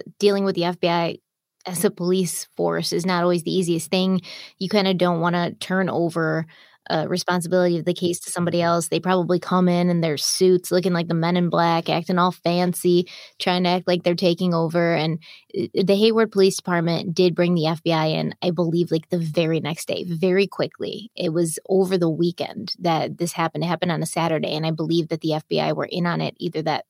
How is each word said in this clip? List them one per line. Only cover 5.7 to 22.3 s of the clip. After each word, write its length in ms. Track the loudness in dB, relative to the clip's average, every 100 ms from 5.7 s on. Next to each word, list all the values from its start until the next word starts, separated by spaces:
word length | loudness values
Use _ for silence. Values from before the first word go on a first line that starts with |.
| -2 0
over, 580 | 0 -2 0 -2 -2 -4 -14 -20 _ -4
uh, 160 | -4 -2
responsibility 720 | -4 -2 -2 0 2 2 2
of 60 |
the 100 | -2
case 240 | -2 -2 -4
to 140 | -6
somebody 280 | -4 0 2
else. 280 | 2 0 0
They 100 | -2
probably 400 | 2 2 2 0
come 300 | 2 2 4
in 200 | 4 2
in 120 | 2
their 160 | 0 -2
suits, 560 | -4 2 4 4 2
looking 200 | 0 2
like 140 | -2 0
the 80 |
Men 220 | 0 2 2
in 120 | 2
Black, 400 | 2 2 2 0
acting 300 | -2 0 2
all 140 | 2
fancy, 760 | 0 -2 0 0 0 2 2 0 -8 -20 -4
trying 240 | -2 2
to 60 | 2
act 180 | 0 0
like 160 | 0
they're 140 | 0 2
taking 360 | 2 2 0
over. 400 | 0 0 2 2
And, 280 | 2 0 -4 -8 -20 _ -6
uh, 120 | -4
the 200 | 0 2
Hayward 380 | 4 4 4 2
Police 240 | 4 2 2
Department 580 | -2 0 0 -2 -2
did 220 | 2 2 4
bring 180 | 2
the 120 | 2 0
F 180 | 0
B 80 | 0
I 140 | 0 0
in, 280 | 0 -4 -4
I 80 | -4
believe, 400 | 0 0 0 0
like, 200 | -2 -2
the 80 | -4
very 420 | -2 0 0 0
next 260 | -2 -8 -6
day, 160 | -6
very 460 | -6 -2 2 2 0
quickly. 640 | -2 -6 -6 -10 -10 -12
It 180 | -6 -2
was 280 | 0 -2 -4 0
over 280 | 0 2 2
the 140 | 0
weekend 640 | 2 -2